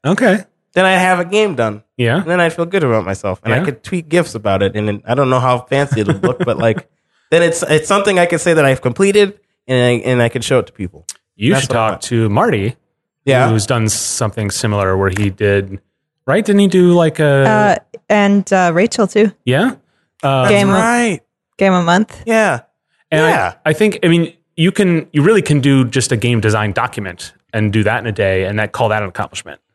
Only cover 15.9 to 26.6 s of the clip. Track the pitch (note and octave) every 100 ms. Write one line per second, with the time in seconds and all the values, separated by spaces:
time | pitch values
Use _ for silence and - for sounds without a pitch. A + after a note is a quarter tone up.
15.9 | _ _ _ - E3+ G#3+ G3+ G3+ F#3 F3+
16.9 | F3 E3 D#3+ D3+ C#3 C3+ E3 G#3 - _
17.9 | - _ G#3 G3+ G3+ F#3+ F#3+ F3 E3+ A3+
18.9 | - G3+ G#3 G#3 - - C3 B3 - _
19.9 | _ _ _ C#3+ C3+ B2+ G3+ G3 G3 A3+
20.9 | A#3+ A#3 E3+ _ _ _ - G3 F3+ E3+
21.9 | F3+ A3 - A3+ A3 G#3 A#2+ _ _ _
22.9 | _ _ D#3 D#3 - F#2 - D#3 D#3 G#3+
23.9 | F#3+ F3 E3+ E3 _ _ - E3+ F#3+ F#3+
24.9 | E3 - D3 D3+ G#3+ - D3 C#3 C3+ B2
25.9 | C3 - A#2+ A#2+ A#2+ G#2+ G#2+